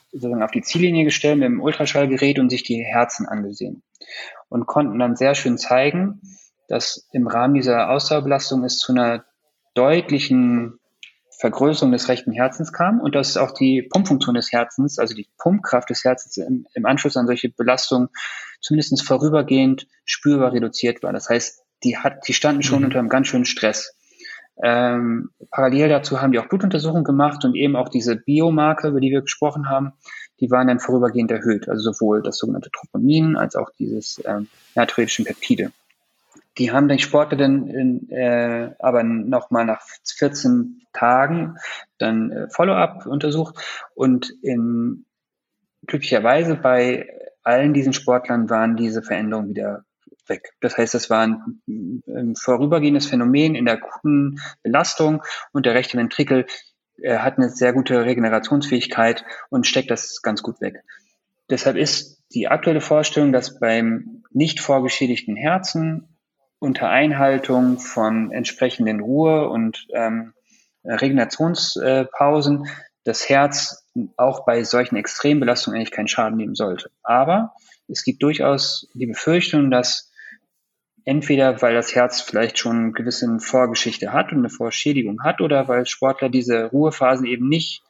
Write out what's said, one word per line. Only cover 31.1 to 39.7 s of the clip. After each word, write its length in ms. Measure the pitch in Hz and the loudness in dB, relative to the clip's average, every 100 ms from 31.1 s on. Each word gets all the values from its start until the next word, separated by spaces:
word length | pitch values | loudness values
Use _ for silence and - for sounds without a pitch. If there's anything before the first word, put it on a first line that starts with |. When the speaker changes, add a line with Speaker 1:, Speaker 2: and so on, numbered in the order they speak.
| 120 113 | 0 0
Speaker 1:
erhöht. 380 | 110 110 104 - | 0 0 -2 -2
Also 240 | 107 110 | -4 -2
sowohl 280 | 107 107 107 | 0 0 0
das 160 | - - | -2 -6
sogenannte 320 | 113 107 - | -4 -6 -8
Troponin 680 | - - 104 127 156 160 156 | -14 -10 0 2 4 2 0
als 180 | - - | -2 -4
auch 140 | - - | -6 -8
dieses, 420 | 110 110 - - - | -6 -6 -8 -10 -6
ähm, 240 | 104 104 _ _ - | -6 -8 _ _ -2
natriuretischen 480 | 117 - 113 - | 0 0 -2 -2
Peptide. 480 | 104 - - 127 - - _ _ _ _ _ _ _ - | -6 -4 -2 -2 -2 -8 _ _ _ _ _ _ _ -4
Die 140 | 123 | 0
haben 160 | 131 143 | 2 4
den 100 | 139 | 2
Sportler 380 | - 147 147 135 | 2 2 2 2
dann 300 | 135 139 123 | 2 2 0
in, 420 | 131 127 123 - | -2 -2 -2 -6
äh, 640 | 127 123 120 120 117 117 - | -2 0 0 0 -4 -8 -4
aber 240 | 127 120 | 0 2
noch 480 | 117 113 107 127 - | 2 -2 0 -2 0
mal 120 | 120 | -2
nach 180 | 113 | 0